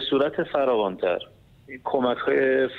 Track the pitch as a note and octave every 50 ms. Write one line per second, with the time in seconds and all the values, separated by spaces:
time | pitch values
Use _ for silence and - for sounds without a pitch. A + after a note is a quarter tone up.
0 | - - C#3+ C3+ C#3+ D3+ - - E3 - - C#3+ C#3 C3 A#2+ A2 G#2 F#2+ F#2 -
1 | F#2+ F2+ F2 - - - - - - - - - - - C3+ B2+ - - - C3+
2 | B2+ B2 A#2+ - - C3+ C#3+ C#3 C3+ C3 C3 C3 C3 B2 -